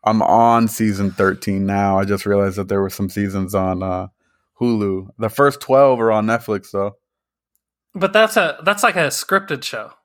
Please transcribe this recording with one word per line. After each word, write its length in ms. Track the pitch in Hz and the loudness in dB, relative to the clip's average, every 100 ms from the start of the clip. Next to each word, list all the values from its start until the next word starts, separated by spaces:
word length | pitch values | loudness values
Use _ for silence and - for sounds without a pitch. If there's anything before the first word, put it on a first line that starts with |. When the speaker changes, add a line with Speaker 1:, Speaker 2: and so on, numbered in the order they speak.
Speaker 1:
I'm 180 | 107 110 | 2 2
on 460 | - 110 117 117 113 | 4 4 6 4 2
season 420 | - 110 98 98 | 0 -2 0 -4
thirteen 560 | - 95 - - 98 98 | 2 0 0 -4 -2 -2
now. 320 | 101 101 95 | 0 2 0
I 60 | |
just 220 | 98 101 104 | 0 -2 0
realized 300 | 101 98 98 | 0 0 -2
that 120 | 95 | -4
there 120 | 98 | -2
were 100 | 98 | -2
some 180 | - 98 | -4 -6
seasons 440 | - 101 98 92 | -4 -4 -4 -4
on, 280 | 98 92 90 | -2 -2 -4
uh, 260 | 92 92 95 _ _ _ _ _ | -4 -6 -8 _ _ _ _ _
Hulu. 480 | 123 110 104 95 95 - | -2 0 -2 -4 -8 -8
The 100 | 110 | -6
first 320 | - 143 - | 2 0 0
twelve 400 | - 131 139 123 | 0 4 4 4
are 100 | 113 | 2
on 160 | 107 107 | 2 0
Netflix, 440 | 113 110 104 - | -2 -2 -6 -4
though. 240 | 98 101 - _ _ _ _ _ _ _ _ _ | -6 -6 -8 _ _ _ _ _ _ _ _ _
Speaker 2:
But 180 | 190 190 | -4 0
that's 240 | 214 220 220 | 2 2 2
a, 220 | 170 - | -2 -2
that's 180 | 160 202 | -2 0
like 140 | 240 180 | 0 0
a 120 | 147 | -2
scripted 540 | - - 190 196 139 | -4 -2 -2 -2 -10
show. 280 | - 113 110 - | -8 -12 -14 -20